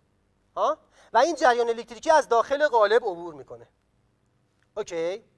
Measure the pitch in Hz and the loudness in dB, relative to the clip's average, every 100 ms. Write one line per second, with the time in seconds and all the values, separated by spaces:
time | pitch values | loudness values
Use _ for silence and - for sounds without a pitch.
0 | _ _ _ _ _ - 220 311 _ _ | _ _ _ _ _ -4 -4 -4 _ _
1 | _ 220 302 320 302 240 233 233 233 220 | _ 0 2 2 2 2 0 -4 -10 -6
2 | 320 311 233 233 214 277 302 233 202 226 | 2 2 4 0 0 -2 0 2 4 2
3 | 226 170 170 147 131 117 117 _ _ _ | 0 -8 -12 -16 -18 -20 -20 _ _ _
4 | _ _ _ _ _ _ _ - 208 170 | _ _ _ _ _ _ _ -12 -10 -6
5 | 165 202 _ | -6 -8 _